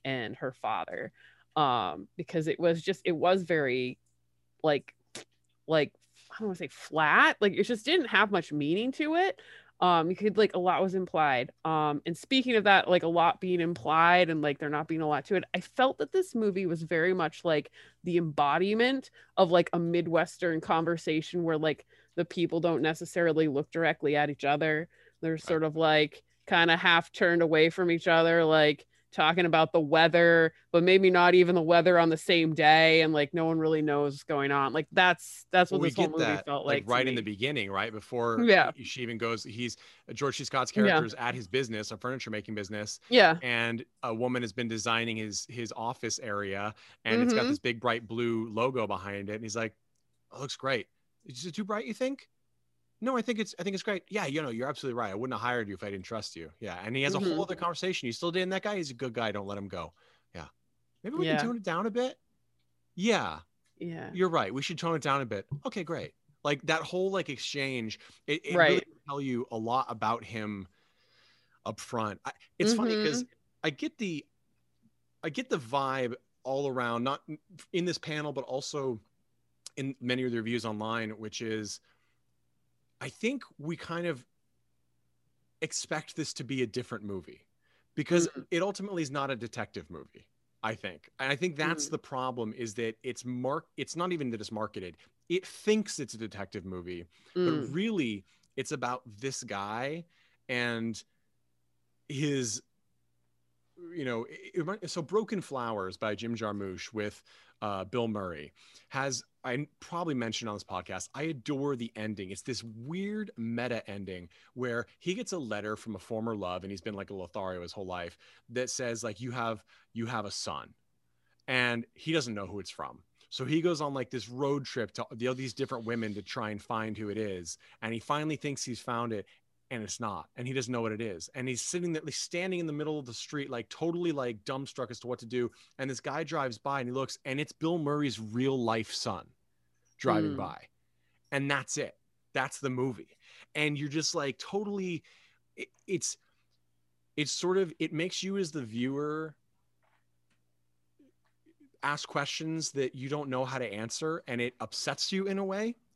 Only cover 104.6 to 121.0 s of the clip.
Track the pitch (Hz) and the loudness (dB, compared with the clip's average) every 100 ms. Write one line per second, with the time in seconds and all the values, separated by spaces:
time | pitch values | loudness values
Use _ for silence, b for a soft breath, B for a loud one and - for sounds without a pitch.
104.6 | 156 208 170 180 135 208 220 196 - 135 | -4 -6 -6 -8 -2 -2 0 -4 -4 -4
105.6 | 117 107 92 92 107 104 117 117 110 101 | -2 -2 -4 -4 -4 -2 -4 -4 -4 -4
106.6 | 98 90 - 110 104 - _ b b _ | -6 -8 -8 -6 -6 -6 _ b b _
107.6 | 107 98 95 123 117 104 92 78 73 _ | -6 -4 -4 -2 -2 -2 -6 -8 -12 _
108.6 | b b b 139 139 127 - _ 131 127 | b b b -4 -4 -4 -10 _ -6 -4
109.6 | 147 _ - 170 175 131 113 110 113 104 | -6 _ -10 -6 -2 -2 -2 -4 -6 -8
110.6 | - 92 - 92 - 135 160 147 127 139 | -8 -10 -8 -10 -10 -8 -6 -6 -6 -4
111.6 | 143 131 117 110 107 104 92 98 - 117 | -2 -4 -6 -8 -8 -6 -8 -10 -8 -8
112.6 | 117 110 123 175 196 214 202 - 113 117 | -10 -14 -10 -6 -6 -6 -8 -8 -6 -4
113.6 | 123 113 - 101 95 90 90 b b 127 | -4 -6 -6 -10 -10 -12 -14 b b -8
114.6 | 123 117 117 b 175 190 226 180 120 104 | -4 -4 -6 b -8 -6 -6 -8 -6 -6
115.6 | 104 107 117 98 - 110 113 107 90 90 | -4 -8 -8 -12 -8 -6 -4 -4 -4 -6
116.6 | 95 98 113 101 98 98 87 107 95 92 | -8 -10 -10 -10 -10 -10 -10 -8 -6 -8
117.6 | 87 - 92 90 87 - b b _ 120 | -10 -10 -8 -8 -8 -12 b b _ -6
118.6 | 127 - 123 117 113 95 123 123 117 110 | -4 -4 -6 -6 -8 -8 -8 -4 -4 -6
119.6 | - b b 113 117 120 101 - - 73 | -10 b b -8 -4 -4 -6 -8 -8 -8
120.6 | 53 _ _ _ | -10 _ _ _